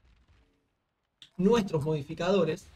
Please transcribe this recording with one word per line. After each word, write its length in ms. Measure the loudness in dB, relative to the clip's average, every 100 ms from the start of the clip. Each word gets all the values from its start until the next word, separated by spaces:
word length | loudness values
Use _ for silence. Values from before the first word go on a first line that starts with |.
| _ _ _ _ _ _ _ _ _ _ _ _ -12 0
nuestros 440 | 2 4 2 -2
modificadores 840 | -2 -4 -6 -6 0 2 0 -4 -10